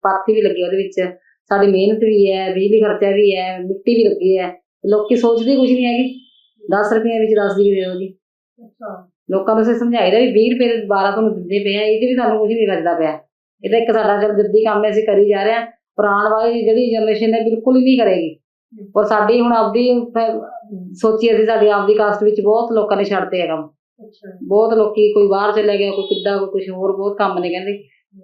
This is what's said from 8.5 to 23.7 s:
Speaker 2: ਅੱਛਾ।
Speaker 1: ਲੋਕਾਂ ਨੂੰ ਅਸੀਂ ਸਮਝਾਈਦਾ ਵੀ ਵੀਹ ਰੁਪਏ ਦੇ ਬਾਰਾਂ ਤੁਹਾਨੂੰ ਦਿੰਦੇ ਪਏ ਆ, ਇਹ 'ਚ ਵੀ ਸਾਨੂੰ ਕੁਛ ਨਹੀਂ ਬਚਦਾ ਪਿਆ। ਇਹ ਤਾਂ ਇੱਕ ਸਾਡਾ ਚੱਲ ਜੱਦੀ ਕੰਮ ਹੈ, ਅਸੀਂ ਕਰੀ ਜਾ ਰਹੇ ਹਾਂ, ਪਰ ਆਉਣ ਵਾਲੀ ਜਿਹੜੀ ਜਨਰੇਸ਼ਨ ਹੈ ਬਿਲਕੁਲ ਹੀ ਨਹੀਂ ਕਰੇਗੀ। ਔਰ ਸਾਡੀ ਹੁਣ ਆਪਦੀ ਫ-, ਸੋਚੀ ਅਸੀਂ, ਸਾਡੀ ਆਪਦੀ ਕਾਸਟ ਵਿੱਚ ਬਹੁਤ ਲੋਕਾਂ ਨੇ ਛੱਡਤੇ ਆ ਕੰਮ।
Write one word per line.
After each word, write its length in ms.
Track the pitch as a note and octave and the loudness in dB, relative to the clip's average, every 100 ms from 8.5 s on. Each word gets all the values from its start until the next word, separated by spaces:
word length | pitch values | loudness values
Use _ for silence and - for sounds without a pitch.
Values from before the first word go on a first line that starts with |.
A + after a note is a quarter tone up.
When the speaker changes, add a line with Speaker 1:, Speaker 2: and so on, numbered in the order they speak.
| _ A3+ | _ -20
Speaker 2:
ਅੱਛਾ। 440 | _ E4 F#3 - _ - | _ -18 -18 -20 _ -6
Speaker 1:
ਲੋਕਾਂ 240 | F#3+ G3 A3 | -4 0 0
ਨੂੰ 80 | |
ਅਸੀਂ 120 | A3 A#3 | 2 0
ਸਮਝਾਈਦਾ 440 | A#3+ A#3+ F3+ G#3+ | 0 0 2 2
ਵੀ 120 | B3 | 2
ਵੀਹ 200 | G3+ A#3 | 4 2
ਰੁਪਏ 260 | B3 A#3+ A3+ | 2 0 0
ਦੇ 80 | G3+ | -2
ਬਾਰਾਂ 260 | G3 G3 | 0 0
ਤੁਹਾਨੂੰ 240 | G#3 A3 F#3 | 0 -2 -2
ਦਿੰਦੇ 240 | F3 G3+ | -4 -2
ਪਏ 180 | G3+ G3+ | -2 -2
ਆ, 40 | |
ਇਹ 200 | G#3+ A3 | 0 0
'ਚ 20 | |
ਵੀ 120 | B3 B3+ | 0 0
ਸਾਨੂੰ 240 | A#3 G#3+ | 0 0
ਕੁਛ 100 | G#3+ | 0
ਨਹੀਂ 180 | A3+ G3+ | 0 0
ਬਚਦਾ 260 | F3 E3+ | 0 -2
ਪਿਆ। 260 | E3+ D#3 D#3 - _ _ _ | -2 -2 -4 -14 _ _ _
ਇਹ 60 | - | -2
ਤਾਂ 80 | A3+ | 0
ਇੱਕ 140 | A#3 | 2
ਸਾਡਾ 280 | A3 G#3 G3+ | 0 2 0
ਚੱਲ 220 | G#3 G3+ | 0 0
ਜੱਦੀ 220 | G#3 G#3 A3 | 2 2 2
ਕੰਮ 200 | G#3 G#3+ | 0 0
ਹੈ, 40 | |
ਅਸੀਂ 140 | G#3 | 0
ਕਰੀ 260 | A3 G3 G#3 | 2 2 2
ਜਾ 140 | G3 | 2
ਰਹੇ 100 | G#3 | 0
ਹਾਂ, 140 | A#3 A#3 - _ - | -2 -4 -14 _ -2
ਪਰ 100 | G#3 | 0
ਆਉਣ 260 | G3+ G#3+ | 2 0
ਵਾਲੀ 320 | A3 A#3 A#3 | 0 0 0
ਜਿਹੜੀ 280 | G#3+ A3+ A#3+ | 0 2 2
ਜਨਰੇਸ਼ਨ 420 | A3 A3 G#3+ A3+ | 0 0 0 0
ਹੈ 60 | A3+ | 0
ਬਿਲਕੁਲ 340 | A3 A3+ B3+ B3+ | 0 -2 2 2
ਹੀ 60 | |
ਨਹੀਂ 160 | B3+ B3+ | 4 4
ਕਰੇਗੀ। 400 | G3+ F3 D#3+ - _ _ _ G#3+ G3 G3+ | 2 0 -4 -10 _ _ _ -20 -6 -2
ਔਰ 80 | |
ਸਾਡੀ 380 | G#3+ G#3+ G#3 A#3+ | 0 0 2 2
ਹੁਣ 120 | A#3+ | 2
ਆਪਦੀ 460 | A3+ G3+ A3+ B3 A#3+ | 2 0 0 2 0
ਫ-, 420 | A#3 A3+ A3+ - - - - F#3+ F3+ | -2 -4 -4 -4 -10 -16 -16 -16 -16
ਸੋਚੀ 420 | - A3 A3 A#3 G#3+ | -4 0 2 2 2
ਅਸੀਂ, 100 | A3 | 2
ਸਾਡੀ 220 | A3 G#3 | 2 2
ਆਪਦੀ 260 | G3+ G3+ | 2 2
ਕਾਸਟ 300 | G#3+ G#3 G#3 | 2 2 0
ਵਿੱਚ 180 | G#3 G#3 | 0 2
ਬਹੁਤ 300 | G3 A3+ A#3 | 2 2 0
ਲੋਕਾਂ 260 | A3 - G3+ | -2 0 0
ਨੇ 60 | |
ਛੱਡਤੇ 380 | G3 F#3+ F#3 F#3 | -2 -2 -2 -4
ਆ 40 | D#3+ | -4
ਕੰਮ। 240 | D#3+ D3 | -6 -10